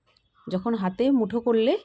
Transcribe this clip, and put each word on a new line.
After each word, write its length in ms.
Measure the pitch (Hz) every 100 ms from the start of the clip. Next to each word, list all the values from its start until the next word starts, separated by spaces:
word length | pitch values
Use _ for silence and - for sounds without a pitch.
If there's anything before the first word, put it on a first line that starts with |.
| _ _ _ _ -
যখন 240 | 185 208 226
হাতে 300 | 190 185 254
মুঠো 280 | 277 208 226
করলে 340 | 233 226 226 370